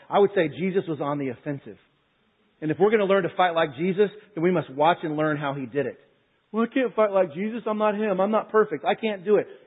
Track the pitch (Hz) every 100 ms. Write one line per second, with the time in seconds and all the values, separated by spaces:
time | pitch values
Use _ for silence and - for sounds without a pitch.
0 | _ 170 196 202 160 139 190 185 165 147
1 | 143 147 135 117 156 139 113 92 _ _
2 | _ _ _ _ _ _ 156 143 202 220
3 | 196 196 170 - 180 165 165 127 180 185
4 | 202 - - - 170 175 139 135 151 175
5 | 165 151 156 147 147 139 127 135 127 -
6 | _ _ _ _ _ 208 233 269 240 -
7 | 214 196 165 147 214 233 220 214 214 202
8 | 214 185 196 220 - 220 208 147 170 202
9 | 220 196 175 202 - -